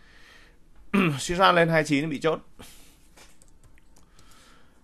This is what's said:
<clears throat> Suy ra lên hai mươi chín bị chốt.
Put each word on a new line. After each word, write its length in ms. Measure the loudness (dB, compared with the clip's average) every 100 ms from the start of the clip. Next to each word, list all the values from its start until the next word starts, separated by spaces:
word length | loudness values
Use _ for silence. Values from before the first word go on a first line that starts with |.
| -20 -20 -20 -20 -20 -20 -20 -20 -6
<clears throat> 260 | -2 0 -2
Suy 160 | -6
ra 180 | 2 4
lên 160 | 4 4
hai 120 | 2
mươi 60 | 0
chín 240 | -2 -2
bị 100 | -4
chốt. 200 | -4 -4 -8 -20 -20 -20 -20 -20 -20 -20 -20 -20 -20 -20 -20 -20 -20 -20 -20 -20 -20 -20 -20 -20 -20 _